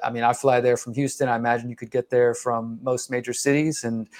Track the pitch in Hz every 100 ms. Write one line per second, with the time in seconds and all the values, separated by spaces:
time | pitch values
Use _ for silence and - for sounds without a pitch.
0 | 117 120 117 123 135 123 123 120 - 117
1 | 139 - 131 117 117 120 120 117 117 127
2 | 120 123 120 117 127 117 113 113 127 127
3 | - 123 120 120 143 143 156 151 117 113
4 | 110 -